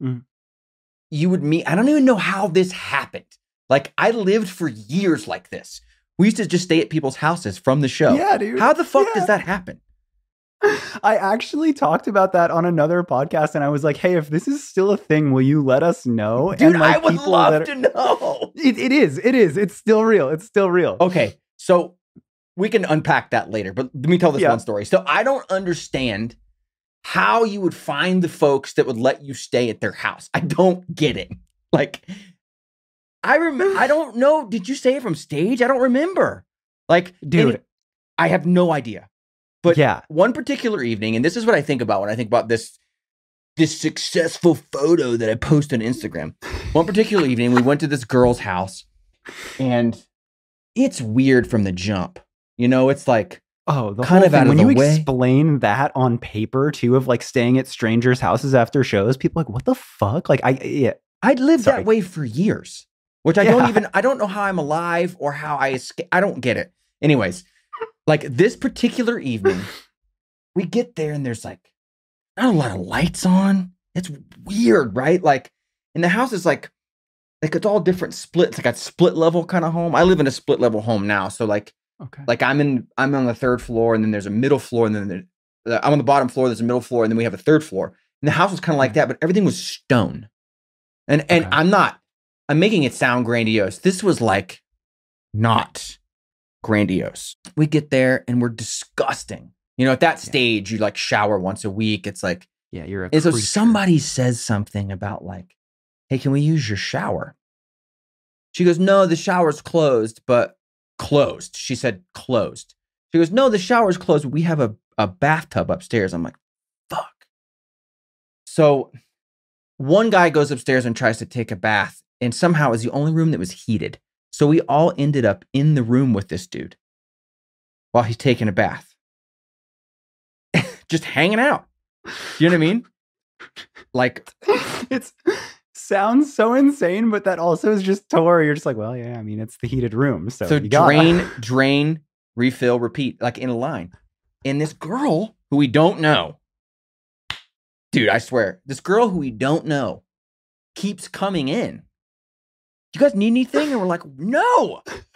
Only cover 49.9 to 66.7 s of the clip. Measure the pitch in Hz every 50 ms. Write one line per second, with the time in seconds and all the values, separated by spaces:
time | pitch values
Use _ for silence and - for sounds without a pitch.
49.9 | 113 - _ _ _ _ _ _ _ _ _ _ _ _ _ _ _ 226 269 269
50.9 | 269 - 123 107 110 127 135 135 131 123 110 - 123 107 98 95 87 90 90 104
51.9 | 104 92 85 - - - _ _ _ _ _ _ _ - 120 123 131 127 131 131
52.9 | 139 139 - 139 120 110 95 - - - _ _ _ _ _ - 147 135 113 104
53.9 | 101 107 120 165 180 190 196 170 147 135 135 139 147 160 202 262 262 131 139 147
54.9 | 151 156 156 143 131 123 123 127 131 139 151 160 147 123 120 104 104 131 143 151
55.9 | - 135 131 123 120 - - - - 107 110 - - 131 139 151 147 - 123 120
56.9 | 127 135 123 131 120 117 - - - 123 117 123 127 131 - - - - 120 110
57.9 | 113 117 117 127 123 - 120 90 98 117 - 135 135 123 117 - - 143 120 -
58.9 | 113 98 98 117 131 - - - - 165 147 - 104 127 - 247 262 - - -
59.9 | - - - 98 120 175 - - 147 123 - 127 135 - - 120 131 143 131 104
60.9 | - - _ _ _ _ - 240 277 247 262 302 330 269 202 269 262 196 185 214
61.9 | 220 226 175 - - 160 143 113 104 147 196 214 120 - - - - - - _
62.9 | _ _ _ _ _ _ - 160 170 202 202 226 233 254 247 240 208 214 208 -
63.9 | - 190 202 262 277 - 208 190 196 208 202 196 185 175 147 143 151 165 170 170
64.9 | 170 170 175 175 - - 139 143 139 147 151 151 147 135 135 135 131 127 - -
65.9 | - - - - 160 180 196 190 - 131 120 123 104 98 85 -